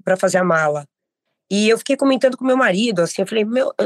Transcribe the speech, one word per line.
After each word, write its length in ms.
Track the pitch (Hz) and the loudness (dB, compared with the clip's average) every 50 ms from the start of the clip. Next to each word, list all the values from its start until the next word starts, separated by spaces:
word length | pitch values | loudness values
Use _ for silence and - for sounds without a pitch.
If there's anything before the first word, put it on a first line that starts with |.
| - | -2
pra 140 | 190 185 185 | -2 0 0
fazer 200 | - 190 190 180 | 0 0 2 2
a 60 | 185 | 2
mala. 420 | 180 165 160 156 151 147 147 143 - _ _ _ _ _ _ _ _ _ _ _ - | 2 2 2 0 0 -2 -4 -6 -12 _ _ _ _ _ _ _ _ _ _ _ -4
E 200 | 190 202 214 220 | -2 0 2 2
eu 80 | 233 - | 2 0
fiquei 180 | - - 277 | 0 -2 -2
comentando 400 | 269 277 277 262 262 - 262 247 | 0 2 2 2 2 2 0 0
com 80 | - 254 | 0 -2
meu 140 | 262 254 262 | 0 0 2
marido, 440 | 254 214 180 190 233 240 208 170 | 2 2 2 0 0 0 0 0
assim, 200 | 170 160 - - | -2 -2 -2 -4
eu 60 | 190 - | -6 -4
falei, 180 | 220 226 214 | -2 -4 -4
"Meu, 280 | 214 240 254 262 - - - 208 | -2 -2 -2 -2 -2 -2 -2 -2